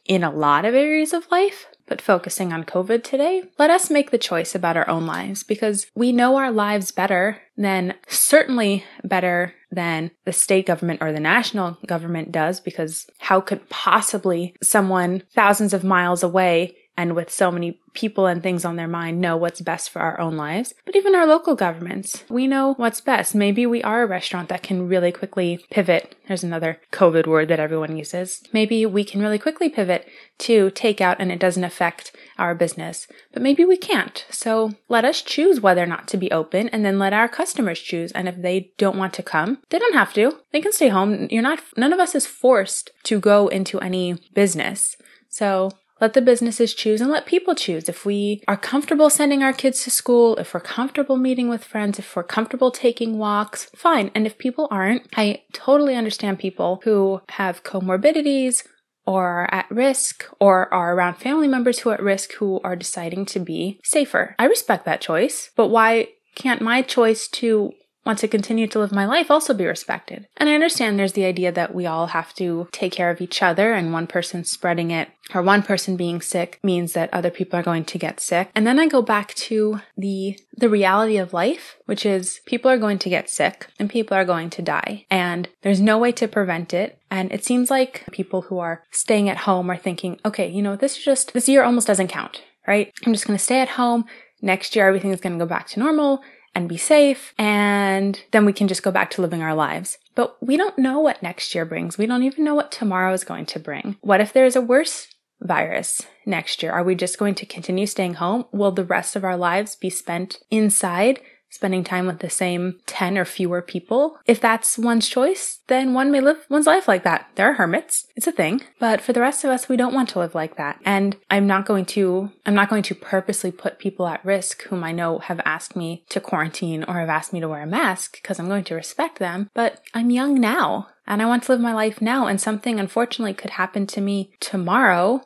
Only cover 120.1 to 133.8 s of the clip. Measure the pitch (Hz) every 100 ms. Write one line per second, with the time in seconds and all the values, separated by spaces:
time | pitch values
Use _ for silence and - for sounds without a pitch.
120.1 | 185 170 170 160 - 147 - 196 196 196
121.1 | 196 - 202 202 190 196 202 180 - 190
122.1 | 180 202 - - 202 202 214 - 190 -
123.1 | 190 185 202 185 180 180 - 196 190 175
124.1 | 160 185 196 170 - - 185 165 170 165
125.1 | 165 - 170 - 156 - - 165 170 -
126.1 | 190 - 170 160 - 170 160 160 175 165
127.1 | 156 - 175 160 151 151 214 269 185 -
128.1 | - - 180 175 202 185 165 - - 320
129.1 | - 180 175 202 - 233 - - 226 240
130.1 | 247 277 277 220 302 180 202 196 _ -
131.1 | 208 226 240 - 254 233 220 220 214 220
132.1 | 262 247 196 - 214 240 220 196 - 240
133.1 | - 220 190 202 - 190 208